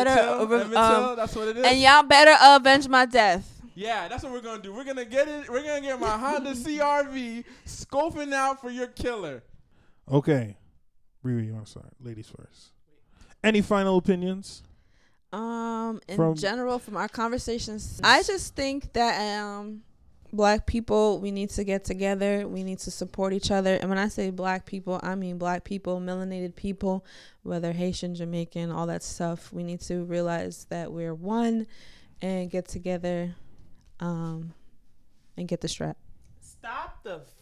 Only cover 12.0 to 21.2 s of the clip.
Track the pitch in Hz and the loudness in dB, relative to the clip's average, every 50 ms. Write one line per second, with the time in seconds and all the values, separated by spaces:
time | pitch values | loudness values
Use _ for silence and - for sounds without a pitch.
12 | 127 120 113 110 107 - - - - - _ - - _ _ _ _ _ _ _ | -18 -16 -16 -16 -16 -18 -20 -20 -20 -20 _ -20 -20 _ _ _ _ _ _ _
13 | _ _ _ - - - - _ - 214 220 208 196 - 208 196 196 190 190 185 | _ _ _ -20 -20 -20 -8 _ 0 2 4 2 2 2 2 2 2 4 2 4
14 | - - 190 180 180 185 190 196 196 - - - - - - _ _ _ _ _ | 4 2 2 0 0 -4 -6 -8 -10 -14 -18 -20 -20 -20 -20 _ _ _ _ _
15 | _ _ _ _ _ _ - 208 226 233 233 233 226 233 226 226 226 226 220 202 | _ _ _ _ _ _ -10 -8 -8 -6 -6 -6 -6 -6 -6 -4 -6 -6 -6 -8
16 | - - 180 - 165 160 160 156 196 196 220 247 247 247 247 247 - - 208 170 | -10 -6 -2 0 0 0 0 0 -2 -2 -2 -2 -4 -4 -4 -6 -6 -8 -8 -6
17 | 190 214 - 247 226 233 240 254 - - 233 240 - 226 214 214 - - - - | -6 -6 -6 -6 -4 -4 -4 -6 -6 -6 -6 -6 -8 -8 -10 -10 -12 -12 -6 2
18 | 185 214 247 311 381 - 392 370 - - - - 277 269 277 285 - - - 233 | 4 6 6 6 4 0 -2 -4 -6 -8 -8 -6 -4 -4 -4 -6 -8 -6 -2 0
19 | 233 233 180 185 208 208 208 208 208 208 202 202 208 214 214 214 - - - _ | 0 0 0 -2 -4 -4 -6 -6 -8 -8 -10 -12 -12 -14 -16 -16 -20 -20 -20 _
20 | _ - - _ - - - 208 208 208 208 220 - - - 233 226 - 208 214 | _ -20 -20 _ -18 -8 -2 2 4 4 4 2 0 -2 -4 -2 -2 2 2 4
21 | 214 214 196 160 | 4 4 2 0